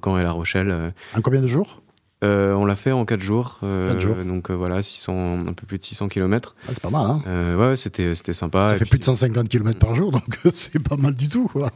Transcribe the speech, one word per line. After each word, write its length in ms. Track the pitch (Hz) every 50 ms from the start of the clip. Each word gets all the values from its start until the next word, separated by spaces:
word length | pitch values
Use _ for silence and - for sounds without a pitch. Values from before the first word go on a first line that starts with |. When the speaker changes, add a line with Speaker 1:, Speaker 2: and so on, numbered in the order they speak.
| -
Speaker 1:
Caen 140 | 98 95 92
et 40 | 90
La 100 | 87 82
Rochelle, 360 | 85 82 - - 95 92 98
euh. 200 | 90 82 82 85 90 - - - -
Speaker 2:
En 60 | - -
combien 180 | 131 131 135
de 80 | 131 123
jours ? 320 | 120 156 202 - - - - _ _ _ _ _ _ _ 104
Speaker 1:
Euh, 320 | 101 101 101 98 98 98
on 100 | 98 101
l'a 100 | 101 101
fait 160 | 101 - 135 131
en 120 | 127 113
quatre 160 | - 113 98
jours, 380 | 92 98 104 117 123 123 - - -
euh, 240 | 98 98 95 92 92
Speaker 2:
Quatre 100 | 92 92
jours. 160 | 92 101 107 92 92
Speaker 1:
donc, 220 | 90 92 92 87 -
euh, 60 | 90
voilà, 260 | 90 90 90 90 95
six 180 | 98 - - -
cents, 380 | - - 92 92 92 90 90 90
un 120 | 85 87 87
peu 140 | - -
plus 100 | - 98
de 60 | 95 -
six 120 | - -
cents 140 | - 104 98
kilomètres. 480 | - 101 92 92 104 120 - - - _ -
Speaker 2:
Ah, 80 | - 127
c'est 80 | - -
pas 60 | 87
mal, 160 | 104 156 117
hein ? 180 | 101 139 156 143
Speaker 1:
Euh, 280 | 95 90 87 87 85 87
ouais, 140 | 90 113 131
ouais, 60 | 135
c'était, 380 | 127 - 101 - - 90 85 85
c'était 180 | 82 - - 85
sympa. 360 | - 92 82 - 95 98 107
Speaker 2:
Ça 80 | 107
Speaker 1:
Et 20 | 95
Speaker 2:
fait 60 | 113
Speaker 1:
puis 60 | - -
Speaker 2:
plus 60 | 135
de 40 | -
cent 80 | 135 131
cinquante 380 | 110 131 123 110 120 113 107
kilomètres 280 | - 120 104 110 113 92
par 160 | 101 110 113
jour, 160 | 127 190 202
donc 120 | 139 117 - - 113 -
<laughs> 120 | - 175 170
c'est 260 | - - - - 156
pas 180 | 147 - 147
mal 180 | 143 135 143 139
du 120 | 123 139 147
tout, 200 | 147 240 254 196 -
quoi. 180 | 143 143 123 -